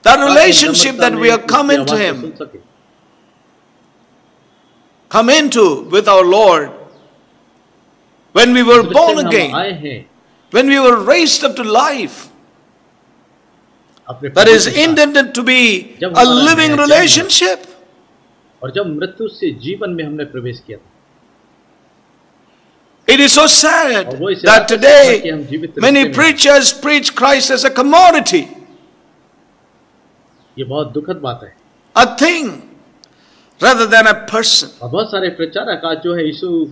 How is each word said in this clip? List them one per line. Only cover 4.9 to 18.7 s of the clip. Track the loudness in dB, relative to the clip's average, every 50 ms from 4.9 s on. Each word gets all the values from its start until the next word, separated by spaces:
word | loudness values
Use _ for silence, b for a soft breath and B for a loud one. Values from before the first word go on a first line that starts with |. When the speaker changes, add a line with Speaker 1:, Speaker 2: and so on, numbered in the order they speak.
| _ _ _ _
Speaker 1:
come | -2 -2 2 2
into | 2 2 0 0 0 2 2 2 0 -4 -6 -2
with | -2 0 2 4
our | 4 4 4
Lord, | 4 2 4 4 4 2 2 -2 -6 -12 -20 -20 -20 _ _ _ _ _ _ _ _ _ _ _ _ _ _ _ _ _ _ _ _ _ _ _ _ _ _ _ _
when | _ 2 2 2
we | 2 0
were | 4 4 4 4
Speaker 2:
जिस | 4 2
Speaker 1:
born | 2 2 2 2 0
Speaker 2:
रिश्ते |
में | -2
हम | -2 -2
Speaker 1:
again, | -2 -2 -2 -2 -4
Speaker 2:
आए | -6 -6 -6
हैं, | -10 -12 -12 -14 -14 -14 -16 _ _ _ _ _ _ _ _ _
Speaker 1:
when | -2 -2 0 2
we | 2 2
were | 4 2 2 2 0
raised | 0 2 2 2 0 0 -2 -2
up | -4 -6
to | -6 -6
life, | -2 0 0 0 0 -4 -6 -10 -12 -12 -18 -20 -20 _ _ _ _ _ _ _ _ _ _ _ _ _ _ _ _ _ _ _ _ _ _ _ _ _ _ _ _ _ _ _ _ _ _ _ -20
Speaker 2:
अपने | -16 -14 -14 -4
Speaker 1:
that | 0 2 4
Speaker 2:
प्रभु | 6 4
Speaker 1:
is | 4 2
Speaker 2:
के | 0
साथ, | 0 0 0 0
Speaker 1:
intended | 2 2 0 2 2 0 0 0 -6
to | -6
be | -2 0 0 2 2 0 -2 -4 -8 -14 -12 -10
Speaker 2:
जब | -10 -2 2
Speaker 1:
a | 2
Speaker 2:
हमारा | 2 2 2 2 2
Speaker 1:
living | 2 2 2 0 0
Speaker 2:
नया | 0
जन्म | 0
है, | 2
Speaker 1:
relationship। | 4 4 4 4 2 0 -2 -2 -2 -2 -2 0 -2 -4 -6 -10 -20 -20 _ _ _ _ _ _ _ _ _ _ _ _ _ _ _ _ _
Speaker 2:
और | -16 -10